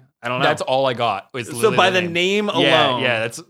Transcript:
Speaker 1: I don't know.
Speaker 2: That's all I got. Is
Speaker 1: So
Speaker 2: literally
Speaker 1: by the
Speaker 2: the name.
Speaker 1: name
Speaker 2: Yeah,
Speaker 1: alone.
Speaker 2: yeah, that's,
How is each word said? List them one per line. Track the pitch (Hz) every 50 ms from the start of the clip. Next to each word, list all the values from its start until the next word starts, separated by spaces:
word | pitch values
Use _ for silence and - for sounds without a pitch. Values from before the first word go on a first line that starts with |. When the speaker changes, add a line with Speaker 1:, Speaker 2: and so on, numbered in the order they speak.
| _ _ _ _
Speaker 1:
I | - 120
don't | 123 127
know. | 139
Speaker 2:
That's | 151 147 117
all | - - 131 131 135
I | 131 123
got. | 113 120 113 101 98 - _
Is | - 127 117
Speaker 1:
So | - -
Speaker 2:
literally | 117 117 214 180
Speaker 1:
by | 160 175 190
the | 185 185
Speaker 2:
the | 180 175
name. | 165 170 180 190 196 208 208
Speaker 1:
name | 208 160 165
Speaker 2:
Yeah, | 143 139 131 131 151 139
Speaker 1:
alone. | 127 120
Speaker 2:
yeah, | 127 123 120 113
that's, | 113 117 - - 170